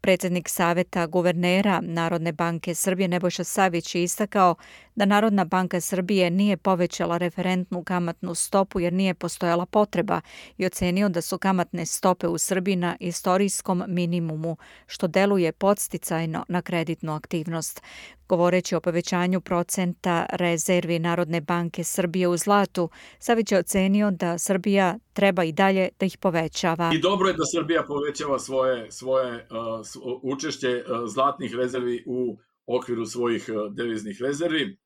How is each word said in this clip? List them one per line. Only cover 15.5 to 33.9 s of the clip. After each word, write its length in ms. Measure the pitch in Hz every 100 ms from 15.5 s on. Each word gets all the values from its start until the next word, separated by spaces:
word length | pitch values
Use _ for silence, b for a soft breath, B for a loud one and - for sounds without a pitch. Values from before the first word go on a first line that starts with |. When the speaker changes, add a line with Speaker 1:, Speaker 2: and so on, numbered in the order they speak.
Speaker 1:
podsticajno 920 | - 196 202 - 160 - 165 165 160 -
na 140 | 175
kreditnu 500 | 170 170 160 160 160
aktivnost. 680 | 151 - 170 156 165 156 - B B B B _
Govoreći 460 | 180 175 180 -
o 60 | 175
povećanju 600 | - 170 - 180 180 185
procenta 840 | - 175 175 - 180 175 185 170 -
rezervi 680 | - 175 170 - 180 170 170
Narodne 420 | 170 170 170 170
banke 440 | 151 175 170 -
Srbije 440 | 165 - 180 180 180
u 80 | 175
zlatu, 540 | 202 202 196 - 170 B B B
Savić 340 | - 233 214
je 60 | 196
ocenio 520 | 175 196 190 202 208
da 280 | 180 175 170
Srbija 600 | - 190 202 196 185 202 _
treba 320 | - 196 185
i 80 | 165
dalje 360 | 151 196 190 185 _
da 60 | 190
ih 120 | -
povećava. 720 | 196 165 160 - 180 165 170
Speaker 2:
I 40 | 160
dobro 300 | 180 196 190
je 60 |
da 100 | 165 160
Srbija 280 | 170 151 165
povećava 560 | 139 143 147 139 147 131
svoje, 540 | 120 131 131 127 110
svoje, 440 | - 131 131 127 117
e, 100 | - 113 117 110
s-, 140 | 107 - 123 127
učešće, 460 | 131 139 151 - 127
e, 160 | 123 120 117 117
zlatnih 480 | 101 139 - 123
rezervi 500 | 117 127 127 123 120 123
u 320 | 123 123 101 b b -
okviru 400 | 120 120 117 110
svojih, 420 | 117 120 110 101
e, 40 | 110 104
deviznih 480 | 101 120